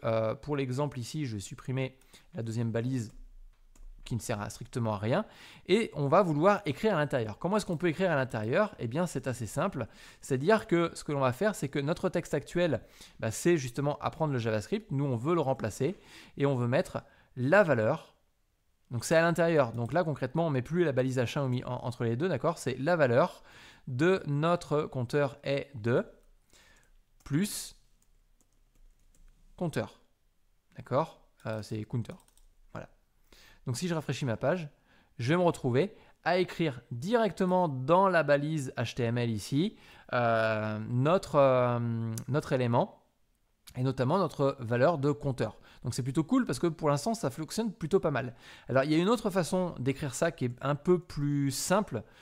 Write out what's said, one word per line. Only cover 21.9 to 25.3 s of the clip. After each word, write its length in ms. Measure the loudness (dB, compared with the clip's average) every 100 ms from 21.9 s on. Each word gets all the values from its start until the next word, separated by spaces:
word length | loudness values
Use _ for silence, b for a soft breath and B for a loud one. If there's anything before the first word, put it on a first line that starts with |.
| -2
les 120 | -2 0
deux, 140 | 0
d'accord ? 280 | 0 -2 -2
C'est 220 | -4 -2
la 160 | 0 4
valeur 480 | 4 6 4 0 B B B B -10
de 380 | 0 2 2 0
notre 560 | 0 2 0 0 -2
compteur 540 | -2 -4 -2 0 0